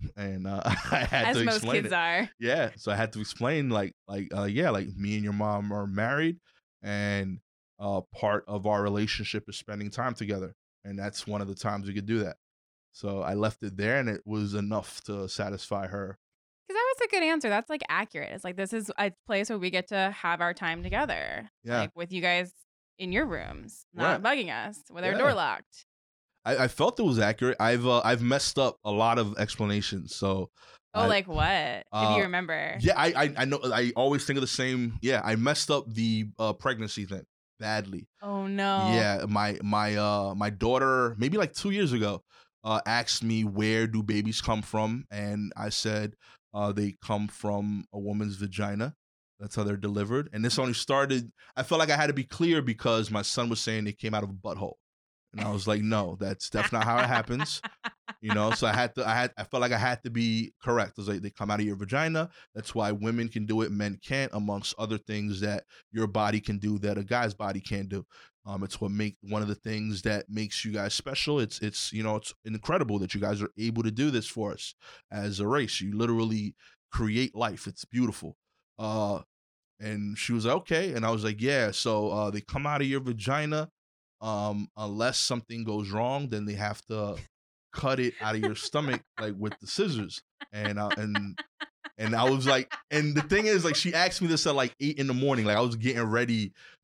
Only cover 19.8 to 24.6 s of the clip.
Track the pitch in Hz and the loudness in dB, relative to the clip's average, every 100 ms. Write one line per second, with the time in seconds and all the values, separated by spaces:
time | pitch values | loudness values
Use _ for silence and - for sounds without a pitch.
19.8 | 185 202 190 202 175 170 175 175 175 165 | -2 0 0 0 -2 0 0 0 -4 -4
20.8 | 175 202 285 80 69 76 117 _ 117 120 | -2 0 0 -2 -4 -6 -10 _ -2 0
21.8 | 104 170 175 185 175 175 180 - _ _ | 0 -4 -6 -2 2 2 0 -8 _ _
22.8 | _ _ 180 190 294 165 - 73 - - | _ _ -2 0 0 -2 -6 -12 -14 -20
23.8 | - 175 165 175 214 285 185 113 | -18 -2 0 2 2 0 -2 -4